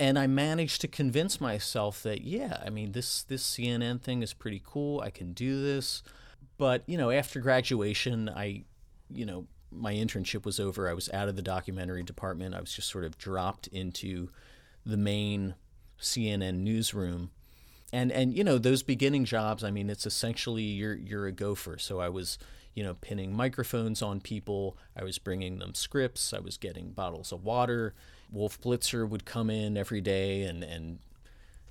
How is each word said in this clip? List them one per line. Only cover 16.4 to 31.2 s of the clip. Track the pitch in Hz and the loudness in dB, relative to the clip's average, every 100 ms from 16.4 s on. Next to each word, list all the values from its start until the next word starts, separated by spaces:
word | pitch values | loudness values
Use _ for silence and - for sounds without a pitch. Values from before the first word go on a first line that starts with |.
N | 92 90 | 2 2
newsroom. | 101 110 113 104 90 87 90 - - - - - - | 2 2 2 0 0 -2 -6 -10 -20 -20 -20 -20 -4
And, | 123 123 | 0 2
and, | - 127 127 | 4 4 4
you | |
know, | 202 127 | 6 6
those | 123 131 | 6 6
beginning | - 120 135 143 | 4 4 4 4
jobs, | 120 113 107 107 | 4 2 2 0
I | 107 | -2
mean, | 101 101 | -2 -2
it's | 104 104 | -2 -2
essentially | - 117 113 120 113 | -2 0 0 -2 0
you're, | 107 101 107 104 | 0 0 -2 -4
you're | 95 104 98 | -4 -2 -2
a | |
gopher. | 95 101 98 87 80 | 0 -2 -2 -4 -6
So | - 92 | -4 -2
I | 87 | 0
was, | 92 85 - - - - | -2 -4 -6 -10 -18 -12
you | 107 | -6
know, | 98 | -4
pinning | 87 - 104 95 107 | -4 -4 -4 -2 0
microphones | 131 123 - 120 113 107 | 0 0 -2 0 0 0
on | 104 98 | -2 -2
people. | - 107 104 98 98 - - - | -4 -6 -2 -2 -2 -6 -12 -8
I | |
was | 95 - | -6 -4
bringing | 98 92 92 92 | -2 -2 -2 -6
them | 92 | -6
scripts. | - - 139 123 - - | -6 -2 0 0 0 -4
I | 101 | -4
was | 90 - | -6 -8
getting | 95 87 90 | -8 -8 -8
bottles | 98 90 82 - | -4 -4 -4 -8
of | 90 | -6
water. | 101 123 123 120 110 - - - - | 0 4 4 4 0 -4 -18 -20 -8
Wolf | 101 104 - | -2 -2 0
Blitzer | 123 123 - 120 110 | 0 2 2 0 0
would | 107 | -2
come | - 120 110 | -4 0 2
in | 110 107 104 | 2 0 0
every | 98 104 | 0 0
day | 98 95 98 98 | 2 4 2 0
and, | 95 85 | -2 -4
and, | 80 82 80 85 - - | -6 -8 -8 -10 -14 -20